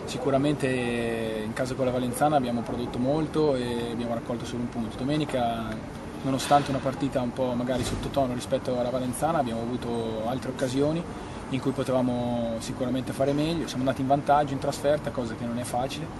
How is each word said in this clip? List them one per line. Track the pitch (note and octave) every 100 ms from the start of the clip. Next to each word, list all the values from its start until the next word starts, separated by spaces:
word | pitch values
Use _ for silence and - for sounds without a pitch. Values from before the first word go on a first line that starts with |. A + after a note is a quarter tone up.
sicuramente | - - C#3+ C3+ D3 C#3+ C3+ B2+ A#2+ A#2+ A#2 A2+ A2+ A2 G#2+
in |
casa | A#2 C3 C3
con | B2+
la |
Valenzana | B2+ B2+ A2+ D3 D3+
abbiamo | B2 A#2+
prodotto | A2 A#2+ A#2+ A#2+
molto | B2+ D3+ D3+ D#3 D3+ C3
e | B2 A#2+ A#2
abbiamo | A#2 A#2 A#2
raccolto | A2 A#2+
solo | A#2+ A#2+
un | A#2+
punto. | A#2+ A2 -
Domenica, | C3 D3+ D3 B2+ A#2+ A#2 A2 A2 - - - -
nonostante | C3+ C3+ - C#3+ C#3
una | C3+
partita | C3+ B2+ C#3+ C3
un | B2
po' | B2 B2+
magari | A#2+ B2 B2+ -
sottotono | - - C#3 C3
rispetto | B2 - C3 C3 B2
alla | B2
Valenzana, | B2+ B2+ A#2 D3+ E3
abbiamo | B2+ A2+
avuto | A#2 B2 A#2+ A#2 A2+ A2 A2
altre | C3 B2+
occasioni | C3 C3 C3 C#3+ D#3+ E3+ - - - -
in | C3
cui | C3+
potevamo | B2+ C3 B2+ B2 B2 A#2+ A#2+ A#2 A2+
sicuramente | - - B2+ C3 A#2
fare | A2 C3+
meglio. | C#3+ D3+ E3 B2
Siamo | B2+
andati | C3 B2
in | C3
vantaggio | C#3+ C#3+ C#3+ D3
in | C3+
trasferta, | C#3 C#3 C#3+ D3 C3+
cosa | B2+ A#2 A2
che | A#2+
non | A#2
è |
facile. | B2 B2 C3+ D3+ D#3